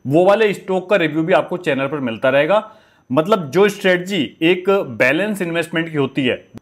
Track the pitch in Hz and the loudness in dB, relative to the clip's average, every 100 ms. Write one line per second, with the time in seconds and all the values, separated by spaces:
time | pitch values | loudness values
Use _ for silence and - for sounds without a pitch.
0 | 127 156 185 214 214 185 - 190 185 202 | 0 2 4 4 2 0 -4 -4 0 0
1 | 156 156 160 165 - 175 156 135 139 151 | 0 -2 2 0 0 -4 -2 -2 -2 -4
2 | 123 110 131 139 156 208 214 - _ _ | -6 -2 2 2 2 0 -2 -20 _ _
3 | - 131 165 214 143 160 202 202 190 175 | -2 -2 2 0 0 2 2 2 0 0
4 | 180 196 120 - 160 185 190 196 151 110 | -2 -4 -4 0 0 2 2 0 0 -2
5 | 127 156 208 196 170 165 165 165 165 151 | 0 0 -2 -4 -4 -4 -4 -4 -4 -4
6 | 131 - 127 92 - - | -4 -2 -2 -2 -8 -18